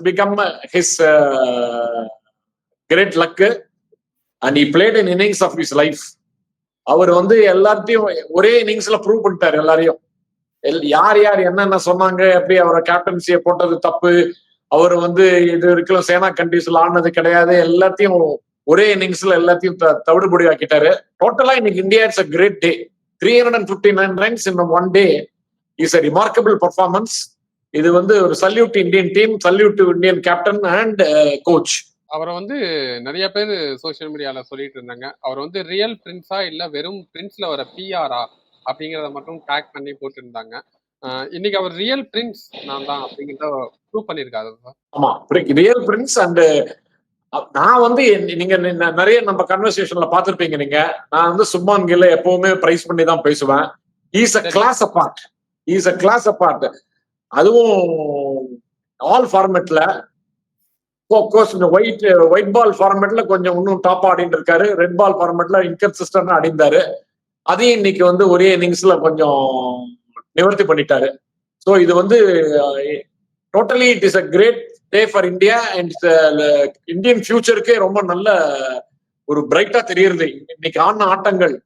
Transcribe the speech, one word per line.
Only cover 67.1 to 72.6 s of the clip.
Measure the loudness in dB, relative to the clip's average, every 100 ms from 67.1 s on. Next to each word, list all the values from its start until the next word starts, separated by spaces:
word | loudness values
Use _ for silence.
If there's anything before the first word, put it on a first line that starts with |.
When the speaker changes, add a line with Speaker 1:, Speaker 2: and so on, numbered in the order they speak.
| _ _ _ -4
Speaker 1:
அதையும் | 0 2 2
இன்னைக்கு | 0 2
வந்து | 2 4 4
ஒரே | 4 4 2
இன்னிங்ஸ்ல | 0 0 2 2
கொஞ்சம் | 0 0 0 0 -2 -4 -6 -8 -12 -20 _ -20 -8
நிவர்த்தி | 0 0 2
பண்ணிட்டாரு. | 0 0 0 0 -2 -6 _ _ _ _
So, | 2 4
இது | 4
வந்து, | 2 4 4 4 2 0 0